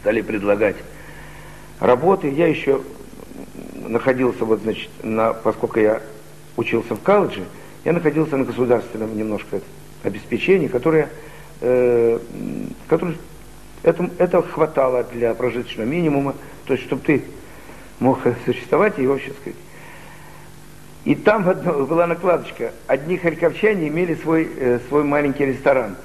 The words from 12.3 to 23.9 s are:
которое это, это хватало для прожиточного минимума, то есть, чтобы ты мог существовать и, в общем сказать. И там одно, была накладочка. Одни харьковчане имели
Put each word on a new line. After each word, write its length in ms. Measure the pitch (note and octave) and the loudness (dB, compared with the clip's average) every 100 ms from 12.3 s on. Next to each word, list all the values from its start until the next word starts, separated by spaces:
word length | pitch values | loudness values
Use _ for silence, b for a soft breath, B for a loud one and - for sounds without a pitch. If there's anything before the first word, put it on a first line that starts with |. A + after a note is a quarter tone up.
| - - - - - - | -8 -6 -6 -8 -10 0
которое 280 | E3 F3+ D#3+ - - - - - - | 0 0 -6 -10 -18 -18 -18 -18 0
это, 280 | - E3 F3 - | 0 2 -2 2
это 240 | F3 F3+ | 2 4
хватало 600 | E3 - D#3+ - C3 B2+ A#2+ | 0 0 0 2 2 2 -2
для 220 | A#2 A#2 | 0 0
прожиточного 520 | A2 B2 A2+ A#2 - A2+ | 0 -2 -2 -6 -6 -4
минимума, 480 | D#3+ E3 C#3 C#3 C3 B B - | 0 2 2 0 -4 B B -2
то 80 | |
есть, 100 | C3 | -2
чтобы 180 | - C#3 | -2 -6
ты 200 | - C#3+ - - B B B B B - | 0 0 0 -14 B B B B B 0
мог 200 | B2 C3 - A#2+ | 2 4 2 0
существовать 540 | - B2 - D3 G#3 E3+ | -2 -4 0 2 2 2
и, 80 | C3 | 0
в 60 | |
общем 200 | C3+ - - | 0 -4 -12
сказать. 180 | - - - B B B B B B B B - - - - - | -12 -14 -18 B B B B B B B B -20 -20 -20 -20 -12
И 120 | - D3 | -2 2
там 320 | - G#3+ F3+ | 4 4 4
одно, 360 | F#3 D3 D3+ | 0 0 0
была 220 | C3+ E3 E3+ | 0 2 2
накладочка. 680 | E3 F#3 D#3+ A2+ - A#2 - - | 2 2 0 0 -8 -8 -8 -2
Одни 300 | C3+ D3+ F3+ | -2 0 -2
харьковчане 720 | F3 D#3+ E3 - G#3 G#3 | 0 2 0 2 0 2
имели 260 | D#3 | 0